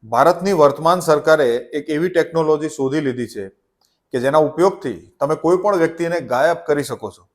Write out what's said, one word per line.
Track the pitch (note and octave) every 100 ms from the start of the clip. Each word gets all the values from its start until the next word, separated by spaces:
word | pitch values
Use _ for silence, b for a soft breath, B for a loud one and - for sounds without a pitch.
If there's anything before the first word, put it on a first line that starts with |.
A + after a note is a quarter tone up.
ભારતની | A2+ A#2 D3+ F3 F3+
વર્તમાન | F#3 C#3+ C3+ D#3+ F3+
સરકારે | E3 D3+ D3+ D#3 C3 A#2
એક | A#2+ D3+ C#3+
એવી | D3+ F3+
ટેકનોલોજી | F3 - D#3+ D#3 D3+ D#3
શોધી | D3+ C3+ D3
લીધી | C#3+ A#2+ A#2
છે | A2 F#2+ _ _ _ _ _ _
કે | C3
જેના | B2+ D3+
ઉપયોગથી | D3 - F#3 G3 C3+ F#2+ - _
તમે | C#3+
કોઈ | D3 D#3+ F#3
પણ | F#3+ G3
વ્યક્તિને | D#3+ E3 E3+ E3+
ગાયબ | C3 B2 D3+ E3
કરી | - D3
શકો | C3+ A#2+ G#2+
છો. | - _